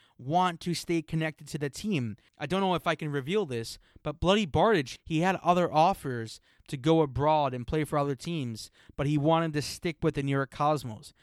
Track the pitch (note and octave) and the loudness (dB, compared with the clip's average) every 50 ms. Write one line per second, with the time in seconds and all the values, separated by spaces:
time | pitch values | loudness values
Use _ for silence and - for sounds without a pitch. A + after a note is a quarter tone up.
0 | _ _ _ _ B2 C3 D#3 F3+ F#3 F3+ F3 D#3+ - F3+ E3+ - - - E3+ E3 | _ _ _ _ -8 -2 0 2 2 0 -2 -4 -4 -4 -4 -4 -2 -2 -2 -2
1 | D#3 - - D#3+ D#3+ D#3 D#3 - D3+ - - D3+ D3 C#3+ - - - G#3+ G#3 D3 | -2 -2 -4 -2 -2 -2 -4 -8 -16 -12 -8 -6 -6 -6 -6 -6 -4 -2 -2 -2
2 | B2 A2+ G#2 - _ _ _ _ D3 C#3+ F3+ F#3+ G3 F#3+ F3+ D#3 - F3 D#3+ - | -2 -4 -6 -10 _ _ _ _ -6 -4 -2 0 0 0 0 0 0 -2 -2 -2
3 | E3 D3+ C#3+ C#3+ C3 C#3 F#3+ G#3+ G3+ C#3+ B2 A#2 A#2 - - - _ _ _ - | -4 -4 -4 -4 -4 -2 -2 -2 -2 -2 -4 -6 -6 -8 -12 -16 _ _ _ -8
4 | - D3+ - - - E3+ G3 A3 G#3+ D3+ A#2+ D#3 F3 A3 A3+ E3+ C3+ A#2+ - - | -6 -6 -4 0 2 4 4 4 4 2 2 2 4 4 4 2 0 -2 -8 -14
5 | _ - E3 D#3 E3+ F#3+ F#3+ - - D#3+ F3+ F3+ F3 - - D3+ D#3+ F#3 G3 - | _ -4 -2 0 2 2 0 0 2 2 2 4 2 2 4 4 4 4 2 0
6 | - D3 B2 A#2+ A2+ A2 - - _ _ _ _ _ - - C3+ A#2+ D#3 E3 D#3+ | -4 -8 -6 -6 -8 -10 -12 -18 _ _ _ _ _ -10 -10 -2 2 4 6 6
7 | D#3 C#3 B2+ A#2+ C#3+ D3+ D#3 D#3 D3 C3+ B2 B2 A#2+ - - D#3 D3+ - - D3 | 4 2 0 0 2 2 4 2 2 0 -2 -6 -6 -4 -2 -2 -2 0 0 0
8 | C#3+ C#3+ C#3 - - E3+ E3+ D#3+ C3+ A#2+ A2+ G#2+ - - _ _ _ _ - - | 0 0 -2 -4 -6 -6 -4 -4 -4 -6 -8 -10 -14 -18 _ _ _ _ -6 -4
9 | C#3+ C#3+ D3+ D3 C#3 D#3 E3 E3 E3 E3 D3 D3 C#3 - - - - F3 D#3+ - | 0 2 2 4 4 4 4 4 2 0 -2 -4 -4 -4 -10 -6 -6 -6 -6 0
10 | - D#3+ D3 D3 C#3 C#3 C#3 C#3 C3+ C3 - - D3 D3 D#3 C#3+ A#2 B2 G#2+ G#2+ | 0 0 0 0 -2 0 0 0 -2 -2 -2 0 0 2 2 0 -2 -8 -12 -12
11 | - - - _ | -16 -20 -20 _